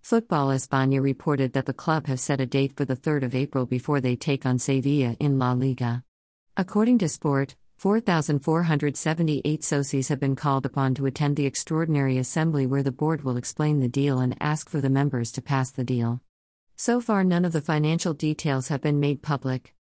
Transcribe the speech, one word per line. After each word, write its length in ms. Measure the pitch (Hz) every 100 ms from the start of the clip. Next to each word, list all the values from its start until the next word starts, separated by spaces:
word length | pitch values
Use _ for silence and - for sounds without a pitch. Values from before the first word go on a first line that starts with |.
Football 480 | - 233 226 160 139
España 540 | 131 - 135 135 135
reported 500 | 139 131 - 143 131
that 140 | 135 -
the 80 |
club 320 | 131 - 160 147
have 120 | 131
set 220 | - 139
a 60 | 127
date 280 | 139 135
for 120 | - 139
the 100 | 131
third 260 | - 147
of 120 | 127
April 320 | 127 139 135 123
before 340 | 127 - 143
they 160 | 127 123
take 300 | - 139 131
on 120 | 127
Sevilla 600 | - 135 131 147 123 117
in 180 | 147 135
La 140 | 123
Liga. 500 | 123 135 123 120 120 - _ _ _ _ -
According 400 | 185 208 226 247
to 100 | 165
Sport, 460 | - 156 139 139 - - _
four 240 | 196 220
thousand 380 | 233 170 151 147
four 240 | - 160
hundred 340 | 170 151 147 139
seventy-eight 640 | - 160 165 143 - 151
socies 480 | - 147 139 139 131
have 100 | 139
been 160 | 139
called 300 | 135 151 135
upon 300 | 135 - 135
to 100 | 127
attend 320 | 135 127 147 143
the 80 |
extraordinary 720 | 139 - - 160 165 147 135 127
assembly 480 | 127 165 160 147
where 180 | 131 139
the 80 | 139
board 320 | 127 156 160
will 140 | 135 123
explain 440 | 120 - 151 147
the 80 | 127
deal 300 | 139 139 131
and 140 | 127 -
ask 300 | 151 151 -
for 100 | 151
the 80 | 131
members 420 | 135 143 131 117
to 100 | -
pass 280 | - 139 127
the 140 | -
deal. 380 | 123 123 117 120 _ _ _ _ _ -
So 260 | - 240
far, 200 | 233 202
none 220 | 185 175
of 80 | 180
the 80 | 165
financial 540 | 143 156 151 165 180
details 540 | 151 156 151 156 135 131
have 120 | 139
been 180 | 151 147
made 220 | 143 139
public. 540 | - 143 131 131 - _